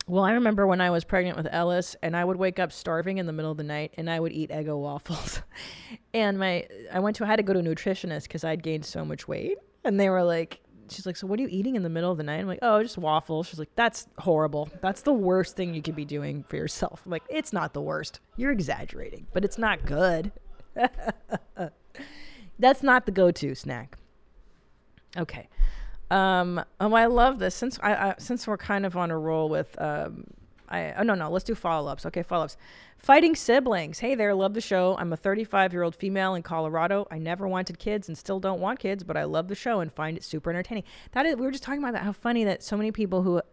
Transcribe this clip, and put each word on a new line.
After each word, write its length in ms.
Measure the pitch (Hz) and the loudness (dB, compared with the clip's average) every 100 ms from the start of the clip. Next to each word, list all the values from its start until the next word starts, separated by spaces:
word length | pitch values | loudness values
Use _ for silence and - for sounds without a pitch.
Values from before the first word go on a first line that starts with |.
| - | -2
Well, 160 | 180 | 2
I 80 | 190 | 4
remember 300 | 233 240 208 | 4 4 4
when 160 | 196 185 | 4 4
I 100 | 180 | 4
was 120 | 170 | 2
pregnant 340 | 170 190 180 165 | 2 0 2 -2
with 120 | 160 | -2
Ellis, 460 | 165 175 175 175 - | 0 2 2 -2 -4
and 160 | 165 170 | -4 0
I 80 | |
would 120 | 175 185 | 0 2
wake 240 | 190 185 | 0 0
up 100 | 175 | -2
starving 480 | - - 165 175 190 | -2 -4 -2 0 -2
in 80 | 170 | -2
the 60 | |
middle 180 | 156 156 | -4 -4
of 60 | 156 | -4
the 80 | |
night, 300 | 147 147 156 - | -4 -4 -6 -6
and 100 | 165 | -4
I 120 | 165 | -2
would 100 | 165 | -2
eat 180 | 156 156 | -2 -6
Eggo 280 | 156 151 147 | -4 -4 -4
waffles. 640 | 143 143 - 160 - - - | -4 -6 -6 -6 -6 -6 -8
<laughs> 60 | - - - - 226 _ | -14 -16 -16 -16 -18 _
And 240 | 226 208 196 | 0 2 2
my, 300 | 190 175 - 98 110 | 0 0 -4 -12 -6
I 80 | 185 | -2
went 160 | 208 214 | 0 0
to, 80 | |
I 20 | 214 | 2
had 100 | 220 | 2
to 60 | |
go 100 | 202 | 4
to 60 | 196 | 2
a 40 | |
nutritionist 640 | 170 160 - 190 175 151 - | 2 0 -2 -2 -4 -8 -8
'cause 140 | 160 | -6
I'd 180 | 165 156 | -4 -4
gained 220 | 160 156 | -2 -6
so 200 | 151 165 | -6 -8
much 220 | 156 151 - | -6 -8 -6
weight, 320 | - - - - _ | -6 -4 -6 -8 _
and 140 | - 294 | 0 4
they 100 | 196 | 4
were 140 | 185 | 4
like, 360 | 175 165 170 - _ - - | 4 2 -2 -8 _ -20 -18
she's 180 | - 190 | -12 -10
like, 80 | 175 | -8
"So 80 | 190 | -4
what 100 | 208 | -2
are 40 | |
you 60 | 269 | -2
eating 240 | 190 214 247 | -2 0 0
in 80 | |
the 40 | 175 | 0
middle 220 | 165 175 | 0 0
of 80 | 170 | 0
the 60 | |
night?" 160 | 147 151 | -2 -4
I'm 80 | 190 | -4
like, 100 | 180 | 0
"Oh, 200 | 240 214 | 4 4
just 160 | 226 - | 2 -2
waffles." 480 | 156 156 - 160 170 | 2 2 2 -4 -4
She's 140 | 156 | -8
like, 100 | 151 - | -6 0
"That's 320 | 233 - - - | 0 0 -12 -4
horrible. 500 | 185 156 156 147 151 180 | 2 4 4 0 -6 -4
That's 200 | 190 196 | -4 0
the 100 | - | 2
worst 420 | 262 185 185 180 | 4 6 4 2
thing 180 | - 180 | -2 -4
you 100 | 160 | -4
could 120 | 151 | -6
be 100 | 151 | -6
doing 380 | 147 147 147 147 143 | -6 -6 -6 -8 -6
for 80 | 147 | -6
yourself." 460 | 156 - - - | -4 -4 -6 -6
I'm 80 | - | -8
like, 100 | 165 - | -8 -4
"It's 240 | 311 302 | -4 -2
not 220 | 196 156 | -2 -2
the 60 | 143 | -4
worst. 380 | 151 156 151 - _ - | -4 -4 -6 -12 _ -2
You're 140 | - | 0
exaggerating, 800 | 190 143 - - - - - - | 2 0 -2 -6 -8 -10 -12 -4
but 120 | 180 | 0
it's 120 | 196 - | 0 0
not 280 | 226 185 - | 0 0 0
good." 460 | 147 185 165 185 - - - - | 2 4 2 -2 -8 -14 -16 -10
<laughs> 60 | - 247 - - - - 220 - - 175 - - - 277 - - - 214 - | 0 0 0 -6 -6 -6 -8 -8 -10 -10 -12 -20 -18 -16 -16 -16 -16 -16 4
That's 240 | 247 277 | 6 6
not 240 | 277 254 247 | 6 4 4
the 60 | |
go-to 420 | 190 180 - 143 | 6 6 6 -2
snack. 420 | 131 139 123 113 - - _ - - - - _ _ _ _ _ 175 | -6 -8 -8 -10 -18 -20 _ -20 -20 -20 -20 _ _ _ _ _ -8
Okay. 320 | 165 - - - - - - - - | -6 -8 -4 4 4 4 -6 -8 0
Um, 520 | 190 190 185 180 175 - - | 2 4 4 2 -2 -6 -2
oh, 120 | 208 | 4
I 120 | 226 233 | 6 6
love 320 | 240 247 262 | 8 6 4
this. 160 | 185 | -2
Since 240 | - 240 - | -2 -6 -2
I, 120 | 208 | 0
I, 200 | 208 196 - | 2 0 -2
since 280 | - 247 - | -4 -6 -4
we're 120 | 208 | -4
kind 260 | - 202 | -2 -2
of 120 | 196 180 | 0 0
on 140 | 175 | -2
a 80 | 160 | -2
roll 300 | 156 160 156 | 0 0 2
with, 320 | 156 156 - | 0 -4 -4
um, 440 | 151 147 - - - - - - - | -4 -4 -6 -8 -16 -20 -20 -20 -8
I, 240 | 175 160 | -6 -4
oh, 100 | - | 0
no, 120 | 226 | 2
no, 160 | 190 156 | 2 0
let's 140 | 180 | -2
do 100 | - | -2
follow-ups. 500 | - 175 165 147 139 165 | -4 -2 -2 -2 -6 -6
Okay, 160 | 170 | -6
follow-ups. 340 | 170 170 156 - - - - - | -2 -2 -2 -8 -20 -20 -20 -2
Fighting 360 | - 277 330 | 6 8 8
siblings. 680 | 320 - 247 254 196 156 - | 4 4 4 4 0 -2 -4
Hey 140 | 226 | -2
there, 200 | 262 208 | 2 2
love 180 | 196 196 | 2 2
the 60 | 208 | -2
show. 340 | - 185 185 190 | 0 2 4 2
I'm 140 | 170 | -2
a 40 | 160 | -2
thirty-five-year-old 800 | 196 196 220 202 190 175 170 165 | -2 -2 0 2 2 2 -2 -2
female 380 | 202 196 190 | -4 0 0
in 80 | 185 | -2
Colorado. 640 | 165 165 156 160 170 196 202 | -4 -2 0 0 2 0 -2
I 60 | 160 | -6
never 300 | 160 180 196 | -4 -4 -2
wanted 300 | 185 185 170 | -2 -4 -6
kids 300 | - 214 196 | -4 -4 -4
and 100 | 160 | -10
still 200 | - 190 | -6 -4
don't 200 | 190 180 | -2 -2
want 180 | 190 262 | -2 -2
kids, 240 | 196 196 | -4 -4
but 120 | 175 156 | -4 -4
I 80 | |
love 240 | 151 156 180 | -2 -2 -2
the 60 | |
show 260 | 202 247 220 | -4 -2 -2
and 100 | 165 | -2
find 260 | - 156 165 | -4 -6 -6
it 40 | |
super 260 | - 156 165 | -8 -6 -4
entertaining. 340 | 175 185 220 - - - | -4 -4 -8 -10 -16 -6
That 120 | 247 | 0
is, 120 | 311 262 | 2 2
we 100 | 262 | -2
were 40 | |
just 120 | 269 | -4
talking 200 | - 285 | -6 -4
about 120 | 277 | -2
that, 80 | 226 | -2
how 100 | 202 | -4
funny 320 | 196 240 233 | -2 0 2
that 180 | 208 185 | 2 0
so 140 | - 208 | -2 -2
many 160 | 214 | -2
people 300 | 214 208 185 | -2 0 2
who 180 | 185 175 - | 2 2 0